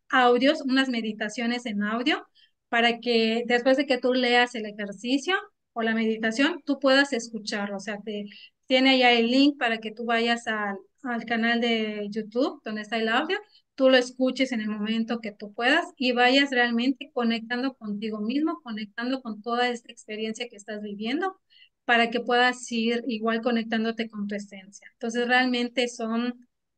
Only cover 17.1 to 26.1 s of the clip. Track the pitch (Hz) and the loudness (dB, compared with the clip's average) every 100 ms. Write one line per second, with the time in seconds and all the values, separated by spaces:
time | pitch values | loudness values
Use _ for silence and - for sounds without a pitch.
17.1 | 247 233 226 226 247 262 - 214 208 214 | -2 0 -2 -4 -4 -4 -6 -10 -6 -6
18.1 | 214 214 285 320 330 240 214 208 - 247 | -6 -4 -2 -2 -4 -8 -10 -10 -8 -6
19.1 | 262 233 208 240 240 247 240 - 233 - | -6 -6 -10 -4 -2 -2 -2 -10 -20 -14
20.1 | 214 220 220 240 202 202 214 208 202 220 | -8 -8 -8 -10 -14 -12 -10 -10 -8 -4
21.1 | 294 381 - _ _ _ _ - 233 233 | -2 -4 -8 _ _ _ _ 0 2 2
22.1 | 240 247 240 254 254 - 240 226 240 247 | 0 0 2 2 0 -6 -2 0 -2 -4
23.1 | 214 226 226 240 233 220 226 226 226 226 | -4 -2 0 0 -2 0 -2 -2 -4 -6
24.1 | 208 202 202 202 196 190 - - - 233 | -6 -6 -6 -10 -16 -20 -20 -20 -10 -6
25.1 | 240 240 254 254 247 240 262 240 247 226 | -2 2 2 2 0 -2 -2 -4 -4 -4